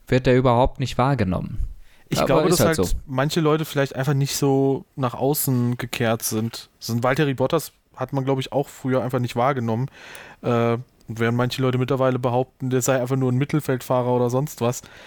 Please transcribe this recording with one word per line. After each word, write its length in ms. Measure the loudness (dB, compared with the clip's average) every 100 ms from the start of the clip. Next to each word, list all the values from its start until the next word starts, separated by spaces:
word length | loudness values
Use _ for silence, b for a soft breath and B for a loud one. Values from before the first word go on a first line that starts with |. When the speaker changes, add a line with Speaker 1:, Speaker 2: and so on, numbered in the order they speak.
| 0
Speaker 1:
wird 200 | 2 4
er 80 | 4
überhaupt 420 | 4 4 2 0
nicht 180 | -4 0
wahrgenommen? 640 | 0 2 0 -2 -4 -4 -4 -6 b b b
Speaker 2:
Ich 100 | -2
Speaker 1:
Aber 80 | 2
Speaker 2:
glaube, 220 | 4 4
Speaker 1:
ist 100 | 4
Speaker 2:
dass 80 | 4
Speaker 1:
halt 100 | 2
Speaker 2:
halt 100 | 0
Speaker 1:
so. 60 | -2 -2
Speaker 2:
manche 320 | -2 0 2
Leute 260 | 2 2 0
vielleicht 300 | -2 -2 -2
einfach 180 | 0
nicht 220 | 0 0 0
so 500 | 2 4 2 0 -6 -4
nach 180 | -4
außen 640 | 0 0 0 0 2 0 -2
gekehrt 440 | -6 -2 0 0
sind. 480 | -2 -4 -4 -8 -18 _
So 140 | -4
ein 100 | -2
Valtteri 300 | 0 2 0
Bottas 380 | 0 0 0 -2 _ _ -10
hat 180 | -6
man, 120 | -4 0
glaub 140 | -2
ich, 120 | -2
auch 160 | -4 -4
früher 340 | -6 -2 0
einfach 180 | 0 -2
nicht 160 | -2 0
wahrgenommen. 520 | 0 0 -2 -2 -4 B B B B B
Äh, 360 | -2 0 2 0 -6 _ -14
während 300 | -2 0 0
manche 240 | -2 0
Leute 160 | 0 0
mittlerweile 420 | 0 0 2 2
behaupten, 500 | 0 -2 -2 -6 -2
der 120 | 0
sei 180 | 2 0
einfach 140 | 0 0
nur 160 | 2
ein 60 | 0
Mittelfeldfahrer 720 | 0 -2 0 -4 0 0 2
oder 160 | 2 2
sonst 300 | 0 -2 -2
was, 200 | -2 -4 B B